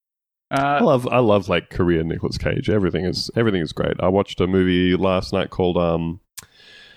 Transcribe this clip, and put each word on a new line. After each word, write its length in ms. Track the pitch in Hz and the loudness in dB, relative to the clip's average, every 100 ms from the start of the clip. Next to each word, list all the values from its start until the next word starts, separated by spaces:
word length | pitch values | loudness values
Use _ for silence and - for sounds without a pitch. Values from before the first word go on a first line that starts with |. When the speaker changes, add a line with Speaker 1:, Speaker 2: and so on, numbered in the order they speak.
| _ _ _ _ _ | _ _ _ _ _
Speaker 1:
Uh, 40 | 139 | -2
Speaker 2:
I 200 | 139 143 | 0 2
love, 260 | 233 127 123 | 2 2 2
I 120 | 120 | 2
love, 280 | 113 104 92 | 4 2 2
like, 220 | 85 - | -2 -2
Korean 400 | - 87 80 80 | -2 2 2 0
Nicolas 280 | 80 - - | -4 -4 -4
Cage. 320 | - - - | -2 -2 0
Everything 360 | 104 90 80 90 | 2 0 0 -2
is, 260 | - - 113 | -4 -4 -2
everything 240 | 113 95 | 0 0
is 100 | 76 | -2
great. 240 | - - - | -4 -4 0
I 80 | 90 | 0
watched 320 | 98 - - | 0 0 -2
a 40 | 92 | 0
movie 480 | 95 92 90 90 90 | 2 2 2 2 2
last 340 | 95 92 - | 0 0 -2
night 180 | 98 - | -4 -4
called, 280 | - 90 87 | -2 0 0
um, 420 | 85 85 82 87 _ - - _ - - - | 0 0 -4 -8 _ -20 -20 _ -20 -20 -20